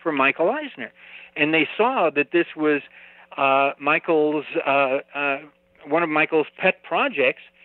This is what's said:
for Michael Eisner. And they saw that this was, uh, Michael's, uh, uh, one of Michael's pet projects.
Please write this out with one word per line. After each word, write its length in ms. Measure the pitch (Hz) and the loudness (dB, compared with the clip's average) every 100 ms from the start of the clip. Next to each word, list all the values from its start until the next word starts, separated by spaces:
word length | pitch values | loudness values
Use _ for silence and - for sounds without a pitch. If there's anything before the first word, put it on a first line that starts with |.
for 100 | - | -4
Michael 380 | 147 135 135 165 | 0 2 2 0
Eisner. 420 | 277 294 - 113 - - - - - | -2 -6 -12 -16 -16 -20 -20 -12 -4
And 180 | 151 | 0
they 140 | 160 147 - | 2 0 0
saw 340 | 226 262 170 143 | 0 2 0 0
that 160 | 139 | -2
this 160 | 175 170 - | 0 -2 -2
was, 260 | 151 147 - - - - - - | 0 0 -4 -18 -20 -20 -14 -2
uh, 340 | 139 135 139 143 | 2 2 2 0
Michael's, 640 | 143 160 170 160 151 151 139 - 151 | -2 0 2 2 2 0 -4 -4 0
uh, 340 | 139 135 135 - | 2 2 0 -4
uh, 260 | 143 143 139 151 _ _ _ 156 | -6 -4 -4 -8 _ _ _ -4
one 160 | 156 | -2
of 60 | 170 | 0
Michael's 380 | 151 156 160 147 - | 0 0 0 -2 -2
pet 260 | 190 - | -2 -2
projects. 580 | - 170 269 170 131 - - _ | -4 -2 -2 0 0 -2 -8 _